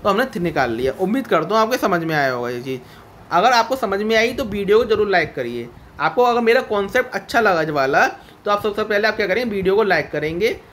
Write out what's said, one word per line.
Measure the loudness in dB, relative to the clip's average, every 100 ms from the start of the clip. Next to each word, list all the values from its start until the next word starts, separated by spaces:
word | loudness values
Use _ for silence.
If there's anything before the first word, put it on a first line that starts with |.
तो | 0
हमने | 0 -2
थ्री | -2
निकाल | -4 0 -2
लिया। | 0 -2 -2
उम्मीद | -2 -2 0
करता | -2 0
हूँ | 0
आपको | 0 0
समझ | 0 0
में | 0 0
आया | 0
होगा | -2 -4
ये | -6
चीज़। | -6 -10 -10 -20 -20 -20 -2
अगर | 2 4
आपको | 4 2 -2
समझ | -2 -2
में | 0 2
आई | 0
तो | -2 -4
वीडियो | -4 2 2
को | 4
ज़रूर | 0 2
like | 2 0 -4
करिए। | -6 -6 -10 -14 -20 -4
आपको | -2 2
अगर | 2 2
मेरा | 2 2
concept | 2 -4 -2 -2 -2
अच्छा | -6 -4 0
लगा | 2 2
जो | 0
वाला, | 0 2 4 2
तो | 0 -18 -10 -2
आप | 0
सबसे | 0 -4
पहले | -2 0 0
आप | 0
क्या | 0
करेंगे? | 0 -2
वीडियो | -2 0 2
को |
like | 2 2 0
करेंगे। | -4 -4 -2 -2 -2 -12